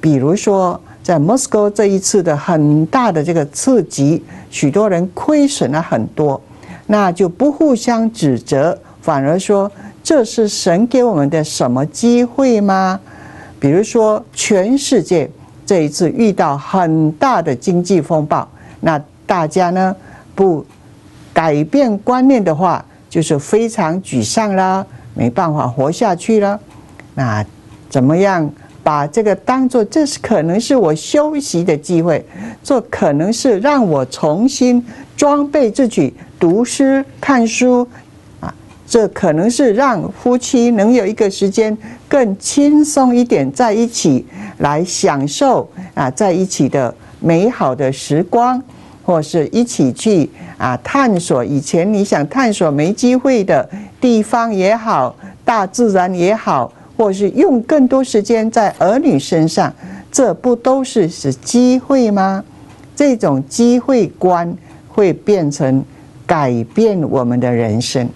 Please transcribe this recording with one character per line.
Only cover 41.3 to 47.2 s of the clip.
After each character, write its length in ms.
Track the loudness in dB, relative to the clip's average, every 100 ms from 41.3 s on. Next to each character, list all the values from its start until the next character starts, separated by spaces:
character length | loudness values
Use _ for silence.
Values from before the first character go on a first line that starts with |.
时 180 | 0 -2
间 280 | 0 -2 -2 -10 -20 -2
更 280 | 0 0 -2
轻 460 | -4 0 4 4
松 300 | 2 2 2
一 100 | 2
点， 260 | 2 0 0
在 200 | 0 0
一 140 | 0 -2
起 400 | 0 0 0 -2 -16 -18 -4
来 260 | -2 0
享 420 | -2 -2 0 0 -4
受， 420 | 0 2 2 -2 -12 -14
啊， 160 | -4 -4
在 220 | 0 0
一 120 | 0
起 240 | -2 0 0
的 240 | 0 -2 -6 -20 -6